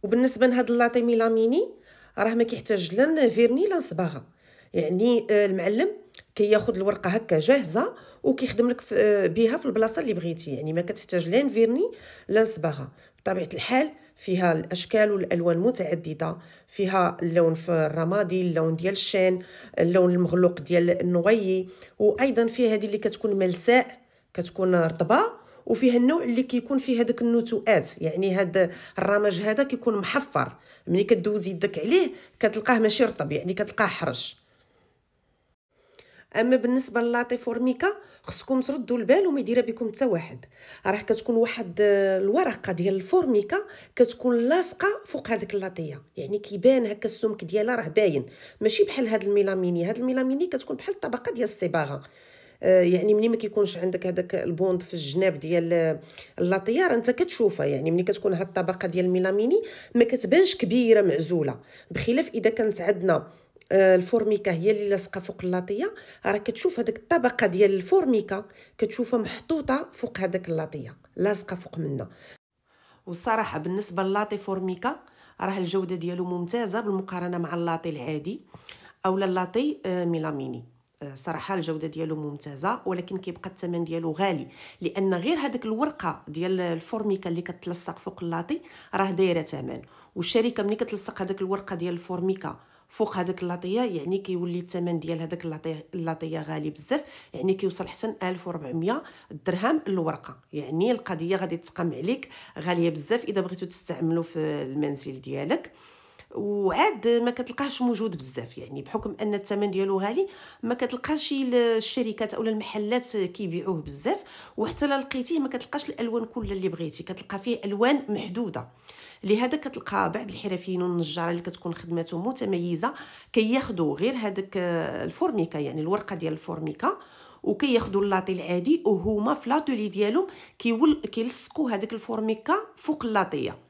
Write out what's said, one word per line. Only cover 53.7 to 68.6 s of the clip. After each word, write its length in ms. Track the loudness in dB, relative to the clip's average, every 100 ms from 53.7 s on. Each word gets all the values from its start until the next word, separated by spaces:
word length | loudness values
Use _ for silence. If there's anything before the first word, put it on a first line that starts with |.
| 0
عندك 300 | -2 -2 -2
هذاك 280 | -2 -2
البوند 480 | -2 -2 0 2 0
في 120 | -2
الجناب 440 | -8 -4 2 2 2
ديال، 340 | 0 0 2
آه، 280 | 2 2 0 -6 -20 -18 -2
اللاطيه 480 | 0 2 2 2 4
راه 80 |
انت 160 | 4 2
كتشوفها، 560 | 2 0 2 2 2 -2
يعني 240 | 0 0
ملي 120 | 2
كتكون 300 | 2 0 0
هاد 140 | 0 -2
الطبقه 420 | -2 -2 -2 -2
ديال 160 | 0
الميلاميني 580 | 2 2 2 2 4 2 0 -14 -2
ما 100 | 4
كتبانش 520 | 4 4 4 6 6 4
كبيره 460 | 2 2 6 6
معزوله، 580 | 6 2 0 0 0 -4 -12 -20 -10
بخلاف 380 | -4 2 2 2
اذا 220 | 2 0
كانت 300 | 2 -2 0
عندنا، 460 | 0 2 2 2 0 -20 _ _ _
آه، 220 | 6 8
الفورميكا 580 | 6 4 0 2 0 0
هي 180 | 0 2
اللي 180 | 2 2
لاصقه 320 | 0 -2 -10
فوق 160 | -10 -6
اللاطيه، 500 | -2 -2 -2 -4 -4 -6 -20 -6 -2
راه 120 | 0
كتشوف 420 | -2 -2 -2 0
هذيك 160 | -4 -4
الطبقه 500 | 0 2 2 2 0
ديال 280 | 6 6
الفورميكا 720 | 4 4 4 6 2 2 -6 -8 -20